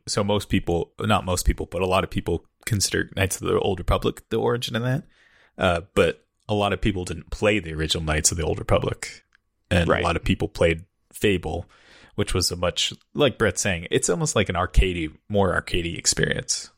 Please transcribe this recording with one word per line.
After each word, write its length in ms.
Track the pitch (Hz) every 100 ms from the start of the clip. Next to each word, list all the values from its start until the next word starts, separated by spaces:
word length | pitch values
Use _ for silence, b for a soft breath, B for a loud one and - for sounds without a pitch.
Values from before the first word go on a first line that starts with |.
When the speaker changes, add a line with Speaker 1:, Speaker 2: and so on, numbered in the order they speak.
| -
Speaker 1:
so 160 | -
most 240 | 101 104 -
people, 440 | 95 - 85 - -
not 240 | 110 101
most 200 | 92 90 -
people, 200 | 87 82
but 160 | 87
a 40 | 92
lot 180 | 95
of 60 | 85
people 360 | - 90 85 - _
consider 460 | - 104 - 90 90 -
Knights 240 | 95 -
of 80 | 90
the 100 | 95
Old 200 | 101 92
Republic 420 | 90 98 - - -
the 80 | 110
origin 380 | 117 120 - 113
of 60 |
that. 220 | 123 131 - b b b b b
Uh, 220 | 92 85 -
but 300 | - 85 - _ _ -
a 60 |
lot 180 | 104 101
of 80 | 95
people 240 | 113 95
didn't 260 | 90 82 -
play 280 | - 104 107
the 140 | 82
original 280 | 78 78 85
Knights 260 | 78 78 -
of 80 | 85
the 60 |
Old 140 | 80 85
Republic, 680 | - 98 - - - - _ _ _ _ -
and 180 | 90 85
Speaker 2:
Right. 140 | 57
Speaker 1:
a 40 | 170
lot 100 | 165
of 80 |
people 240 | - 95 87
played 360 | - 85 82 - _ _
Fable, 540 | - 107 92 78 85 - B B B B
which 180 | B 104
was 160 | - 87
a 60 | 87
much, 360 | 90 - - - _
like 240 | - 143 -
Brett's 220 | 107 -
saying, 260 | 104 87 87
it's 180 | 131 -
almost 260 | - 151
like 140 | - 95
an 60 |
arcadey, 580 | 87 92 - 95 87 78 - -
more 240 | 104 95
arcadey 420 | 85 - - 85 -
experience. 720 | - - - - - - -